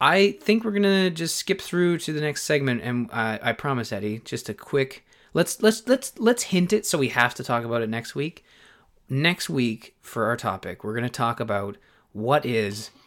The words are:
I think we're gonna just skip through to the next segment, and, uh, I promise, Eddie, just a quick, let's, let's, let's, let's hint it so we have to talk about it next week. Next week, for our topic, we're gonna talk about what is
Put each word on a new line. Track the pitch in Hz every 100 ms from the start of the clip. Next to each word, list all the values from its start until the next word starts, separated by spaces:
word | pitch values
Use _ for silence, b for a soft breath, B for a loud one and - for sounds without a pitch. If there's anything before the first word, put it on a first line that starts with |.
I | 139 185 202 -
think | - 220
we're | 220
gonna | 202 202 196 185
just | 160 165 -
skip | - 190
through | - 175 175 165
to | -
the | 151
next | 151 139
segment, | - 151 135 120
and, | 123 123 117
uh, | 117 113 110
I | 117
promise, | 113 147 127 110
Eddie, | 101 104 110
just | - 113 -
a |
quick, | 107 - 143 135 - _ b b
let's, | 160 170 -
let's, | 214 220 -
let's, | 269 - -
let's | 226 247
hint | - 180 180
it | 214 -
so | 165
we | 123
have | 123 120
to | -
talk | 123 120
about | 117 117
it | 110
next | 113 117
week. | 139 151 - b b b b b _ -
Next | 131 160 180 -
week, | 147 120 110 - _
for | - 120 110
our | 117
topic, | 113 98 90 85
we're | 107
gonna | 113 123
talk | - 117 117
about | 113 101 101 101 b b b
what | 104 113 147 127
is | 113 104 104 107 b